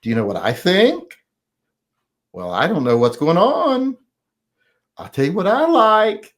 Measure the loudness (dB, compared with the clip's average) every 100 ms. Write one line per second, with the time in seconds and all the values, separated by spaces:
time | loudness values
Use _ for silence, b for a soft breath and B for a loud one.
0 | -4 -2 -2 -4 -4 -2 0 4 2 2
1 | -10 -20 _ _ _ _ _ _ _ _
2 | _ _ _ -12 -8 -2 -2 0 0 2
3 | 2 0 0 2 2 2 -2 -2 -4 -6
4 | _ _ _ _ _ _ _ _ _ _
5 | -14 -4 -2 -2 0 0 2 2 4 4
6 | 0 -2 -12